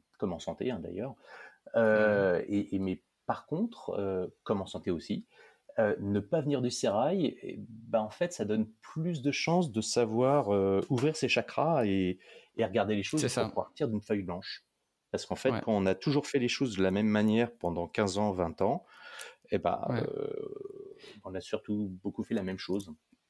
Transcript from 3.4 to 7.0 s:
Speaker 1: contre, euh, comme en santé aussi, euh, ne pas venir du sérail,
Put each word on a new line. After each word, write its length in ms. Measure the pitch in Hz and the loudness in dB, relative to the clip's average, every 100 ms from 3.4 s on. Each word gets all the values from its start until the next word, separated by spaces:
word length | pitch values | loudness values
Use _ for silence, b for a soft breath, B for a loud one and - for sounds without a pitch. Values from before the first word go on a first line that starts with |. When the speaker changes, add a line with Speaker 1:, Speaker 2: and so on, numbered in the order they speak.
| - | -4
Speaker 1:
contre, 440 | 156 233 - - | -4 -4 -6 -8
euh, 360 | - 98 92 90 - | -4 -2 -2 -4 -6
comme 180 | - 104 | -2 -2
en 40 | 95 | -2
santé 240 | 90 98 | -6 -4
aussi, 360 | 85 - 104 b b b b - - | -4 -4 -6 b b b b -6 0
euh, 160 | 107 - | 2 0
ne 180 | 101 101 | 0 -2
pas 220 | 101 160 | 0 -2
venir 220 | 143 135 | 0 0
du 80 | 123 | 0
sérail, 640 | - 120 101 | 0 0 2